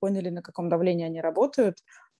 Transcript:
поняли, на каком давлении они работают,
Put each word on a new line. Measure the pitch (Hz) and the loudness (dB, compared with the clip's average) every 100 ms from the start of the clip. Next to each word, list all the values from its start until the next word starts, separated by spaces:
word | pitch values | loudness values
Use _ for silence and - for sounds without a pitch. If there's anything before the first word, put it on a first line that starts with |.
поняли, | 196 196 180 | -2 -2 -2
на | 170 | -6
каком | - - 170 | -10 -6 0
давлении | 165 180 170 165 | 2 2 2 -2
они | 165 | -4
работают, | 208 208 277 277 208 - _ - - | -2 2 2 4 2 0 _ -20 -20